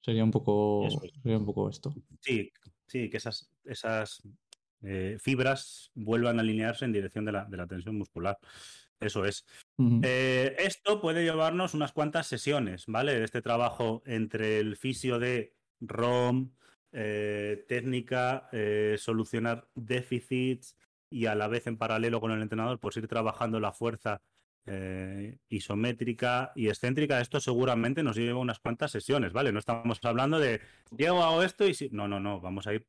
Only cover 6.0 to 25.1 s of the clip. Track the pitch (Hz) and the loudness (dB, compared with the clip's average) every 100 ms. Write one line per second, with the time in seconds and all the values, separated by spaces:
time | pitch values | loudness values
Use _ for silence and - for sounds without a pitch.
6 | 107 117 120 117 110 110 113 117 127 104 | 0 2 4 4 2 2 0 -2 0 0
7 | 95 - 107 101 101 95 87 92 87 107 | -2 -4 -2 -4 -4 -8 -8 -8 -6 -6
8 | 95 - 90 98 - - - - - _ | -6 -4 -2 -2 -8 -20 -20 -20 -20 _
9 | 107 107 98 101 - - - - 123 117 | -4 0 0 -2 -12 -20 -16 2 4 6
10 | 127 127 131 127 135 135 190 - 202 208 | 4 2 4 4 2 0 -2 -2 0 0
11 | 170 165 165 160 160 175 185 156 139 - | 2 2 2 2 2 2 0 0 -2 0
12 | 151 165 156 123 - 143 110 90 - 113 | 0 0 -2 -4 0 0 0 -4 -4 0
13 | 139 127 113 123 117 117 120 - 117 113 | 2 2 0 -2 0 2 2 0 -2 -2
14 | - 113 110 113 110 107 107 101 131 131 | -4 -2 -2 0 2 2 0 -2 -4 -2
15 | 127 120 123 123 107 _ _ _ 113 113 | -2 0 0 -2 -4 _ _ _ -8 0
16 | 120 123 123 127 131 _ _ _ _ 135 | 2 4 4 2 0 _ _ _ _ -6
17 | 107 107 104 104 104 104 - 123 120 127 | -2 0 -2 -2 -2 -4 -2 -4 0 -4
18 | 120 127 123 131 - 117 107 104 107 104 | 0 0 2 0 -4 -2 0 2 2 2
19 | - 110 110 117 117 117 - - 113 123 | 0 -2 0 0 0 -2 -6 -16 -2 -2
20 | 123 123 - 127 127 127 - _ _ _ | 0 -4 -2 -2 0 -2 -6 _ _ _
21 | _ 127 113 107 104 117 120 113 110 110 | _ -2 0 2 0 -2 -2 -4 0 2
22 | 117 117 110 110 107 113 113 123 104 113 | 2 2 0 -2 -2 -2 -2 -2 -4 -6
23 | 110 117 110 - 117 110 107 - 117 110 | -2 0 0 0 -2 0 -2 -2 -4 -2
24 | 113 101 _ _ _ _ - 98 95 92 | -4 -4 _ _ _ _ -10 -8 -6 -6
25 | 95 | -8